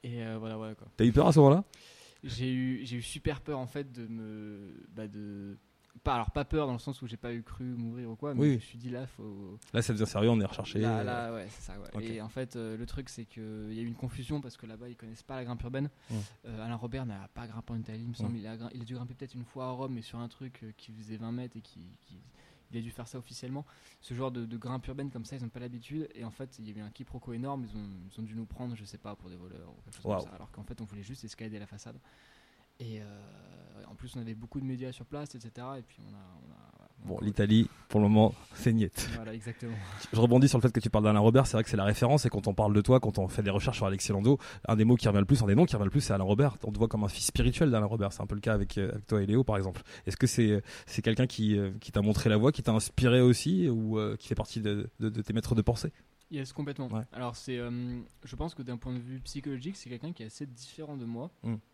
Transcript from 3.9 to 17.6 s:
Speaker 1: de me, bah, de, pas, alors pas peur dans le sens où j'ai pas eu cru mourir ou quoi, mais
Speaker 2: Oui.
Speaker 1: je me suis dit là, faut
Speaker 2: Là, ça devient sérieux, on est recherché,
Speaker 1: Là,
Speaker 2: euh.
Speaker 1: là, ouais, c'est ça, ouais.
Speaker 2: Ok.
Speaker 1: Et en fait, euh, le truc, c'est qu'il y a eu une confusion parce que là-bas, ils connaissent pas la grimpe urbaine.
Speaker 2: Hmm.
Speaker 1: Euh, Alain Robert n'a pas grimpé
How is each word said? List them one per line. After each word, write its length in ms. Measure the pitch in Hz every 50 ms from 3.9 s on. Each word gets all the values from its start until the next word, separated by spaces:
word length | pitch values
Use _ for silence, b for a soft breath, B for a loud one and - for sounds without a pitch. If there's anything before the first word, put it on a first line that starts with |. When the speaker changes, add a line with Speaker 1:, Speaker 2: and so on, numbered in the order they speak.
Speaker 1:
de 160 | 123 120 117
me, 800 | 110 117 113 110 107 107 107 107 107 104 101 101 95 - - - - 90
bah, 140 | 110 107 104
de, 480 | 101 104 104 104 101 101 98 101 98 - _ _ _ _ _ _ _ 113 _
pas, 100 | 147 131
alors 160 | 120 110 -
pas 140 | - 147 139
peur 240 | - - 156 147 135
dans 40 |
le 60 | 123 117
sens 240 | - 143 131 -
où 40 | 135 113
j'ai 80 | 117
pas 160 | - - 120
eu 100 | 120 117
cru 220 | 110 - - - 127
mourir 460 | 127 123 120 117 113 117 123 120 113
ou 40 | 113
quoi, 160 | 110 147 147 139
mais 60 | 123
Speaker 2:
Oui. 80 | 143 151
Speaker 1:
je 40 | 135
me 60 | 113
suis 180 | - - - 117
dit 120 | 120 123
là, 160 | 123 123 135 123
faut 500 | - - 104 107 101 98 101 92 101 110 - -
Speaker 2:
Là, 100 | - 117
ça 100 | 117 -
devient 140 | 117 104 110
sérieux, 240 | 101 - 104 107 117
on 100 | 117 110
est 40 | 101
recherché, 340 | 92 - - 101 - - 107
Speaker 1:
Là, 200 | 110 117 113 110
Speaker 2:
euh. 20 | 104
Speaker 1:
là, 300 | 101 120 120 117 117 117
ouais, 120 | 110 92 104
c'est 120 | 107 -
ça, 100 | - - 92 101
ouais. 80 | 101 - -
Speaker 2:
Ok. 80 | 107 110
Speaker 1:
Et 160 | 113 113 110
en 80 | 107 110
fait, 260 | - 131 131 127 -
euh, 220 | 120 113 110 110
le 100 | 110 120
truc, 220 | 117 - 143 131 127
c'est 160 | - - 113
qu'il 480 | _ - 117 110 110 110 107 107 107
y 60 | 110 113
a 20 |
eu 40 | 117
une 80 | 117 117
confusion 440 | - - 123 123 131 127 117 151 147
parce 160 | 135 123 -
que 100 | - -
là-bas, 220 | 110 113 110 120 123
ils 80 | 120
connaissent 280 | _ 117 110 113 - -
pas 100 | - 135
la 80 | 131 123
grimpe 180 | 117 123 117 -
urbaine. 260 | 143 131 135 139 147 B B B B
Speaker 2:
Hmm. 40 | 117 107 101 B B B _
Speaker 1:
Euh, 180 | 117 113 110 110
Alain 120 | 117 117
Robert 300 | 113 120 117 120 135 131
n'a 200 | 117 101 95 98 - _
pas 140 | - 120 110
grimpé 240 | 110 113